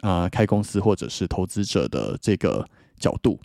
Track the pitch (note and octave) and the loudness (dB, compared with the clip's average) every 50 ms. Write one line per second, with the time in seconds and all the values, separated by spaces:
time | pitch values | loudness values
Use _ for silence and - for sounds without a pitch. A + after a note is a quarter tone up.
0 | - G#2 F2+ F2 F2 F2+ - - G#2+ G2 G#2 G#2 G#2 - - G2+ F#2+ A2 G2 - | -2 0 0 2 0 0 2 2 2 4 4 2 2 0 -2 2 2 2 2 2
1 | - - - - G2 F2 - - F#2 F#2+ - G2+ G2+ - - G2 C2+ - - C2 | -2 -8 -4 -6 -4 -2 -2 -2 -2 -2 -2 -4 -4 0 0 0 0 0 -2 -4
2 | G1+ G1+ - - - A2+ G2+ F2 - F2 - - - - - _ _ _ _ - | -4 -4 -6 -4 0 0 0 2 2 0 0 -2 -4 -8 -12 _ _ _ _ -2
3 | - - - - - B2 - - | -2 -2 -2 2 0 0 0 0